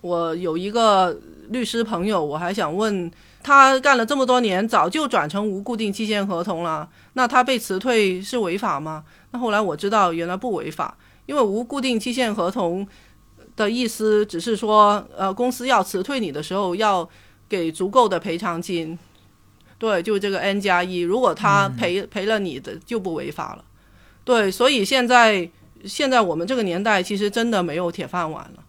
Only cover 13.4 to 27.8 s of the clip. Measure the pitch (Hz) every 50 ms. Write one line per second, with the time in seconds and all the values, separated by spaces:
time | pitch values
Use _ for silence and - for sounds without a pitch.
13.4 | - - _ - 214 202 226 247 254 220 - - 214 214 214 214 214 208 - 165
14.4 | 170 240 220 196 240 214 214 214 208 208 208 202 - - - - 190 196 196 196
15.4 | 240 254 247 - 240 262 254 208 190 - - 185 196 - 285 262 220 160 135 151
16.4 | 151 - 180 196 202 180 175 196 220 214 196 180 165 - _ - _ - _ _
17.4 | _ _ 208 185 170 160 156 - 185 202 202 262 240 202 185 165 170 180 165 175
18.4 | 208 185 170 165 175 - 185 165 160 156 170 175 - _ _ _ _ _ _ _
19.4 | _ _ _ _ _ _ - _ - 220 202 175 170 220 214 196 196 202 196 180
20.4 | - 196 196 202 196 196 180 175 180 185 185 180 175 170 190 247 254 196 160 -
21.4 | 208 208 202 202 196 135 131 120 - 175 175 202 180 - - 208 185 214 220 208
22.4 | 196 175 131 135 - - 98 170 _ - 233 220 185 185 160 143 135 143 147 -
23.4 | - - - - - _ - _ _ _ - - - - _ _ _ - 254 226
24.4 | 208 196 185 - 240 269 294 240 196 - 269 262 247 233 247 240 233 220 208 190
25.4 | 170 170 _ _ - - _ - - 196 - - 294 269 262 240 214 175 156 160
26.4 | 170 196 269 247 214 185 165 180 202 226 214 190 180 - 208 196 208 208 202 233
27.4 | 233 240 226 190 180 165 143 170